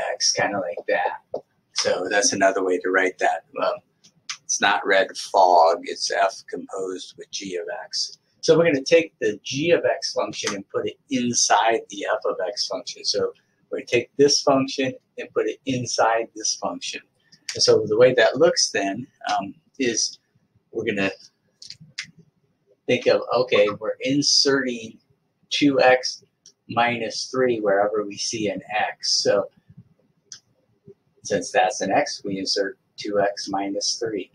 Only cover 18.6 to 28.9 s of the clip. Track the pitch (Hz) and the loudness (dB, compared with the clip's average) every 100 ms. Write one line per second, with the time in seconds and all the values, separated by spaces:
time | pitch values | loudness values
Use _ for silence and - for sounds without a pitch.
18.6 | - 110 98 104 - _ - 104 98 - | 0 -2 -4 -4 -10 _ -4 -4 -4 -12
19.6 | _ - 123 107 - - _ _ _ _ | _ -4 -2 -2 -4 -6 _ _ _ _
20.6 | _ 113 107 101 98 - - _ _ _ | _ -8 -4 -2 -2 -4 -16 _ _ _
21.6 | - - - - - - - _ _ _ | -20 -20 -20 -18 -18 -18 -20 _ _ _
22.6 | _ _ - 123 - - - 120 - 107 | _ _ -2 0 2 2 2 -2 2 2
23.6 | 104 104 107 101 127 143 135 - 143 139 | 2 0 -6 -6 -2 0 2 2 4 2
24.6 | 127 120 113 - _ _ _ _ - - | 0 -6 -10 -18 _ _ _ _ -8 0
25.6 | 143 131 127 127 - - _ _ - _ | 2 6 6 4 2 -12 _ _ -20 _
26.6 | - 117 120 117 110 - - 131 127 117 | -6 0 0 0 -4 -8 -6 0 2 2
27.6 | 104 98 104 107 101 98 - 113 104 90 | 2 2 2 0 -4 -6 -6 -4 -4 -4
28.6 | - 107 101 | -6 -4 -4